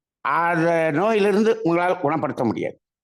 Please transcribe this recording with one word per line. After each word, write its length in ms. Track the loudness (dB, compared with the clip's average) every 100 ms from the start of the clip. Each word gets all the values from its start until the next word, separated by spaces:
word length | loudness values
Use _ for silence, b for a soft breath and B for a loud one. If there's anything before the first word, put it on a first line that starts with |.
| _ _
அந்த 720 | -4 -2 0 0 2 2 0
நோயிலிருந்து 680 | 0 0 2 2 2 2 0
உங்களால் 380 | 0 0 0 0
குணப்படுத்த 440 | -2 -2 -4 -2
முடியாது. 360 | -2 -2 -6 -10 _ _